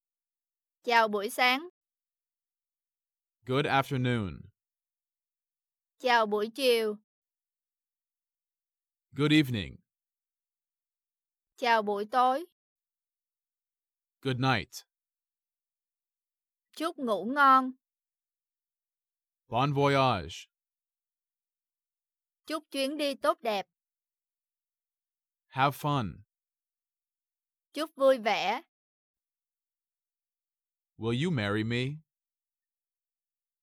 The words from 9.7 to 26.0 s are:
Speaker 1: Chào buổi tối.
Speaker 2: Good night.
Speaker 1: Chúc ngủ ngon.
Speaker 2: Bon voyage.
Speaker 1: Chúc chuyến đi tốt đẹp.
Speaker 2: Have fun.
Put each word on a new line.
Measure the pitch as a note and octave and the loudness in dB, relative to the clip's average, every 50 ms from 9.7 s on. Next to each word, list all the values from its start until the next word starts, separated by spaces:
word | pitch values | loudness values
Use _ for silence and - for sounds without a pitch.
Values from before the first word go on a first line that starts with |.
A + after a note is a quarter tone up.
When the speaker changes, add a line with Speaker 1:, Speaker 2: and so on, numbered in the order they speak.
| A1+ - _ _ _ _ _ _ _ _ _ _ _ _ _ _ _ _ _ _ _ _ _ _ _ _ _ _ _ _ _ _ _ _ _ _ _ | -10 -18 _ _ _ _ _ _ _ _ _ _ _ _ _ _ _ _ _ _ _ _ _ _ _ _ _ _ _ _ _ _ _ _ _ _ _
Speaker 1:
Chào | - B3+ A#3 A3+ A3 | -6 0 2 2 2
buổi | G#3 G#3 G#3 G3+ G#3 G#3 | 2 0 -4 -4 -4 -2
tối. | - B3+ B3+ B3+ C4 D4+ F4+ - _ _ _ _ _ _ _ _ _ _ _ _ _ _ _ _ _ _ _ _ _ _ _ _ _ _ _ _ _ _ _ _ _ _ | 2 2 2 2 2 0 -6 -10 _ _ _ _ _ _ _ _ _ _ _ _ _ _ _ _ _ _ _ _ _ _ _ _ _ _ _ _ _ _ _ _ _ _
Speaker 2:
Good | - C3+ B2+ | -6 -4 -2
night. | A#2 C3 C3+ B2+ G2+ F2 - - - - _ _ _ _ _ _ _ _ _ _ _ _ _ _ _ _ _ _ _ _ _ _ _ _ _ _ _ _ _ _ _ _ _ _ _ _ _ | 0 0 0 0 0 -2 -6 -14 -20 -20 _ _ _ _ _ _ _ _ _ _ _ _ _ _ _ _ _ _ _ _ _ _ _ _ _ _ _ _ _ _ _ _ _ _ _ _ _
Speaker 1:
Chúc | _ - D4+ E4+ E4+ - | _ -8 -8 -8 -6 -6
ngủ | C4+ A#3 G#3 F3 F#3 A#3 C#4 | -4 -4 -4 -4 -4 -4 0
ngon. | D4 C#4 C4+ C4 C4 C4 C4 B3+ _ _ _ _ _ _ _ _ _ _ _ _ _ _ _ _ _ _ _ _ _ _ _ _ _ _ _ _ _ _ _ _ _ _ | 4 6 6 6 6 4 0 -8 _ _ _ _ _ _ _ _ _ _ _ _ _ _ _ _ _ _ _ _ _ _ _ _ _ _ _ _ _ _ _ _ _ _
Speaker 2:
Bon | - A2 A#2+ C#3 D3 C#3 | -6 -2 -2 -2 0 0
voyage. | C#3 C#3+ C#3 C#3 C3+ C3+ B2+ A#2 F#2 D2+ F2 - - - _ _ _ _ _ _ _ _ _ _ _ _ _ _ _ _ _ _ _ _ _ _ _ _ _ _ _ _ _ _ _ _ _ _ _ _ _ _ _ _ | 2 2 4 4 4 4 2 2 0 -4 -8 -12 -16 -18 _ _ _ _ _ _ _ _ _ _ _ _ _ _ _ _ _ _ _ _ _ _ _ _ _ _ _ _ _ _ _ _ _ _ _ _ _ _ _ _
Speaker 1:
Chúc | - D4+ D#4+ - _ | -10 -10 -10 -10 _
chuyến | - C#4 C4+ C4+ D#4 | -6 -6 -4 -4 -4
đi | D4 D4 C#4 C4+ | -4 -4 -4 -4
tốt | - - D4 F4 _ | -2 -2 -2 -2 _
đẹp. | - A3+ G#3 F#3+ - _ _ _ _ _ _ _ _ _ _ _ _ _ _ _ _ _ _ _ _ _ _ _ _ _ _ _ _ _ _ _ _ _ _ _ _ | -2 -4 -4 -4 -6 _ _ _ _ _ _ _ _ _ _ _ _ _ _ _ _ _ _ _ _ _ _ _ _ _ _ _ _ _ _ _ _ _ _ _ _
Speaker 2:
Have | _ - C3+ C3+ C#3+ C3 - | _ -2 0 0 0 0 -2
fun. | - D3 C#3+ C3+ | -4 -2 -2 -2